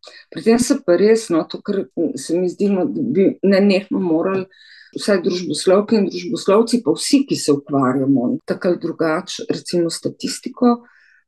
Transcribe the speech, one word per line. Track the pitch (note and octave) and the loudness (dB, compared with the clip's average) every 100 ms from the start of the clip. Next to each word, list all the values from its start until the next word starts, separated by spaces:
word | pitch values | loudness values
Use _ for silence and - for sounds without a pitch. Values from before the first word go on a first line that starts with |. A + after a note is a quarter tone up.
| - - _ | -20 -20 _
Pri | E3 | -4
tem | G#3 A#3+ | 2 2
se | B3 C#4 | 2 0
pa | - F3 | 2 4
res, | G#3 A3 - | 4 2 0
no, | E3 | -2
to, | - - | -2 -8
kar | - G3 - - D#3+ D3 | -6 -6 -6 -4 -4 -6
se | - E3+ | -4 -2
mi | F3+ | -2
zdi, | E3+ G3+ | 0 0
no, | F#3+ E3+ | 0 -2
da | - | -2
bi | B2 D#3+ F#3+ - | -2 2 2 2
nenehno | F#3+ F#3+ G3+ F#3+ G3+ G3 | 2 4 4 2 0 -2
morali | F3+ D#3+ F#3 F#3+ F#3 _ - - - - | 0 0 0 -4 -6 _ -20 -20 -16 -8
vsaj | - G3 | 0 0
družboslovke | - F3+ E3+ D3 F#3+ F#3+ G#3 A3 | 0 -4 -4 -2 2 2 4 0
in | F#3 | 0
družboslovci, | F3+ F3+ A#3 - G3+ A#3 B3 | -4 -6 -4 2 2 2 0
pa | C#3+ - | 0 -2
vsi, | - C#4+ - | 2 0 2
ki | D3 | -2
se | - | 0
ukvarjamo | C#3+ - C#3 B2+ C3+ C3+ C3+ B2 D#3 - | 0 0 0 0 0 2 2 0 -4 -6
tako | F3+ F#3 | -4 -2
ali | F3 | -2
drugače, | E3 - D#3+ D#3+ G3+ - - | -4 -4 -2 -2 -6 -8 -6
recimo, | E3 - F3 E3 | -8 -4 -2 -2
s | - | -4
statistiko, | - - - - B3 - B3 A#3+ - _ _ _ | -8 -8 -8 -8 -12 0 2 2 -4 _ _ _